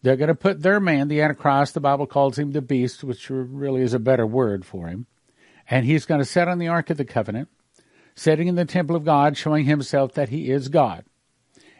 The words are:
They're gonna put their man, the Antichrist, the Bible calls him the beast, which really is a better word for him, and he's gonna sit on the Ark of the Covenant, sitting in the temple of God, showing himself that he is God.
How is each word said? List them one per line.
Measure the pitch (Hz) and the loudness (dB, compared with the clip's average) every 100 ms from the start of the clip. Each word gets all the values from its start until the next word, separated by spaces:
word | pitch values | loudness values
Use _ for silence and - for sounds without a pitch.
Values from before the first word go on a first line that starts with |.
They're | 127 131 | 2 2
gonna | 151 | 2
put | 165 196 170 | 0 0 0
their | 170 202 | 0 2
man, | 196 151 143 | 2 0 0
the | 151 | 0
Antichrist, | 151 147 147 139 143 | 0 0 2 2 0
the | - | 0
Bible | 139 139 143 | 0 0 0
calls | 143 139 131 | 0 0 0
him | 147 | -4
the | 143 | -6
beast, | 127 135 123 - | -2 0 0 -4
which | 139 120 - | -10 -10 -8
really | 131 127 139 139 131 | -8 -8 -8 -4 0
is | 127 | 0
a | 120 | 0
better | 110 131 110 | 2 2 2
word | 120 120 98 | 0 0 -2
for | 92 95 82 | -8 -12 -10
him, | 90 123 _ _ _ _ _ _ | -10 -12 _ _ _ _ _ _
and | 123 120 | 0 2
he's | 156 - | 0 0
gonna | 156 | -2
sit | 139 - 170 | 0 0 0
on | 175 | -2
the | 170 | -2
Ark | 170 - | -2 -2
of | 151 | -4
the | |
Covenant, | 131 - 104 104 147 _ _ _ _ _ _ - | -4 -4 -4 -6 -10 _ _ _ _ _ _ -4
sitting | - 156 175 | 0 2 2
in | 175 | 0
the | |
temple | 170 180 156 170 | 0 -2 -2 -2
of | |
God, | 156 147 143 147 | 2 4 4 0
showing | - 151 135 | -2 0 2
himself | 147 135 143 135 | 0 0 0 0
that | - 139 | -2 -4
he | 139 143 | -4 -2
is | 135 131 | -2 0
God. | 156 127 80 - _ _ _ _ _ _ _ | 2 2 -2 -16 _ _ _ _ _ _ _